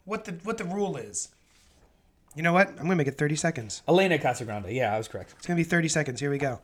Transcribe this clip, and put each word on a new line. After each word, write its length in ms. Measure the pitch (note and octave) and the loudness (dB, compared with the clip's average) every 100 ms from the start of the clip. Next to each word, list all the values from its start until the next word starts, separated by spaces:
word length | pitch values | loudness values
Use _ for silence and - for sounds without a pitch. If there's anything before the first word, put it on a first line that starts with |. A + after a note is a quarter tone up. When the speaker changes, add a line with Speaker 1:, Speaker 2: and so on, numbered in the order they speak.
Speaker 1:
what 200 | F#3 G#3+ G3+ | -8 -8 -6
the, 60 | E3+ | -8
what 140 | G#3 A3 | -6 -6
the 60 | |
rule 320 | F3 G3+ F#3+ C#3+ | -4 -2 -2 -4
is. 320 | G#2 - - _ _ _ _ _ _ _ _ _ _ D3+ | -8 -8 -10 _ _ _ _ _ _ _ _ _ _ -2
You 60 | |
know 100 | E3+ | 4
what? 160 | F3+ E3+ | 4 4
I'm 80 | - | 0
gonna 200 | D#3 F3+ | 0 2
make 100 | C3+ | 2
it 80 | - | 0
thirty 200 | D3 D#3 | 0 2
seconds. 460 | E3 C3 G#2+ - - | 0 -2 -8 -6 4
Speaker 2:
Elena 300 | F3+ F#3+ D3+ | 4 6 4
Casagrande. 540 | C3+ A#2+ A2+ G#2 F#2 | 2 -2 -6 -6 -4
Yeah, 200 | B2 A2+ | 0 0
I 40 | A2 | 0
was 100 | A2 | -4
correct. 260 | G2+ - - | -10 -12 -12
Speaker 1:
It's 80 | - | -2
gonna 100 | E3+ | 0
be 80 | |
thirty 240 | E3 E3+ E3 | 2 2 2
seconds. 320 | D#3 C#3+ B2 | 0 -2 -4
Here 100 | C#3+ | -4
we 80 | C#3 | -2
go. 220 | C#3 A#2+ | -2 -4